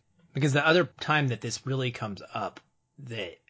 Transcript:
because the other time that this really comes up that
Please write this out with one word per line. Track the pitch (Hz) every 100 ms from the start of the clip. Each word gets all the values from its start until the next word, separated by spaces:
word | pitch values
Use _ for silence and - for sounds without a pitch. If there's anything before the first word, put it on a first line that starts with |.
| _ _ _
because | 135 147
the | 139 156
other | 170 160 -
time | - 151 139
that | 113
this | 120 - 131
really | 135 127
comes | 117 107 92 -
up | 113 95 - - _ _ -
that | 131 113 90 - _